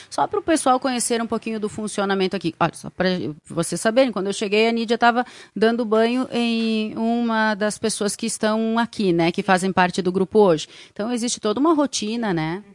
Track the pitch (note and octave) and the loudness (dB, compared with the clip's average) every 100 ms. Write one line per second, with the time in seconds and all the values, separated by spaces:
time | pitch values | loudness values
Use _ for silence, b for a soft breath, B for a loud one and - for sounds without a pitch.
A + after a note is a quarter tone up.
0 | B - - G4+ F4 D#4+ C4 B3+ C4+ B3 | B -4 -2 -2 0 2 4 2 0 -2
1 | - A#3 A#3 A3+ A3+ A3 G3+ - G#3+ - | -2 -2 -2 -4 -4 -4 -6 -6 -6 -4
2 | G3 G3 F#3 G3 E3+ - E3 - D3+ - | -2 0 0 -2 -4 -2 -2 -2 -14 -4
3 | F#3 F3+ B2 D3+ - E3 E3+ F3 A3+ A3+ | -2 -2 -4 -10 -8 -4 -4 -2 0 2
4 | C4 G3 G3 F#3+ G3+ G#3 A3+ A#3 A3+ A#3 | 2 0 -4 -4 0 2 2 0 0 2
5 | A#3+ A#3 A#3+ B B G3 A3 A#3 A3 G#3+ | 4 2 -2 B B 0 2 2 2 2
6 | A#3 B3 B3+ A#3+ A#3 A3+ A3+ A3 G#3+ - | 2 0 -2 -2 0 0 0 -2 -2 -2
7 | A3+ A#3 A#3 A3 A3 G3+ G#3+ - A3 - | -2 0 0 0 0 0 -2 -2 -4 -2
8 | G3+ - A3+ - A3 A3 A3 A3+ A#3 - | -4 -4 -6 -2 -2 0 0 0 -2 0
9 | F#3+ E3+ E3+ G3 G3 F#3 F#3+ F#3 F3+ F#3 | 0 2 2 0 2 2 2 2 2 0
10 | F#3 F#3+ F#3 G#3+ G3+ D#3 - B B - | -2 0 2 4 6 4 -2 B B -8
11 | G#3+ B3 A#3 - G#3+ G#3 D#4 D4+ C#4 - | -6 -4 -4 -2 -2 2 2 2 0 -2
12 | G#3 A#3 A3 E3+ D#3 F#3 G3+ | -4 -4 -2 -2 -2 -6 -10